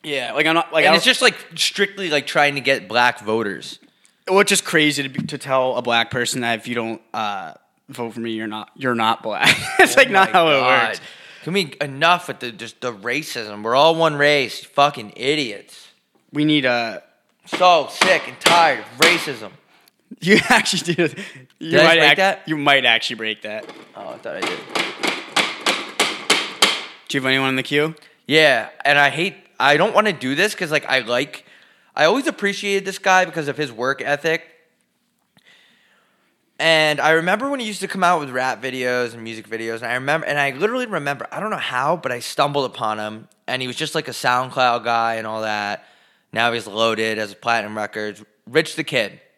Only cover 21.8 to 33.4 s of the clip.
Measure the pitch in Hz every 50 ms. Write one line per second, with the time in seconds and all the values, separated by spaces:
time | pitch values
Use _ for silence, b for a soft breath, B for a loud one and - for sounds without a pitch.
21.8 | 160 160 165 165 151 143 151 185 190 196 180 - - 151 156 151 143 147 139 135
22.8 | 123 120 113 113 - - 123 110 113 110 107 - - 107 107 110 104 - - -
23.8 | - _ _ 107 101 - - - - 110 76 92 - - 90 82 - - - -
24.8 | - - - - - - - - - - - - - - - - - - - -
25.8 | - - - - - - - - - - - - - - - - - - - -
26.8 | - - - - _ - - 139 131 131 131 135 135 135 131 131 131 - 147 147
27.8 | 147 160 160 b b b b b b - 143 156 156 147 131 113 107 - - -
28.8 | - 139 143 143 143 139 131 151 175 190 - - _ _ _ _ 127 139 147 151
29.8 | 175 226 - 202 214 214 175 139 127 127 139 147 190 214 - - 185 151 156 147
30.8 | - - 135 131 117 107 120 123 147 147 - - b b b b b b b b
31.8 | b b b - 147 165 208 277 269 330 226 - 202 196 190 196 202 202 196 196
32.8 | 185 190 185 - - 196 185 185 185 165 156 165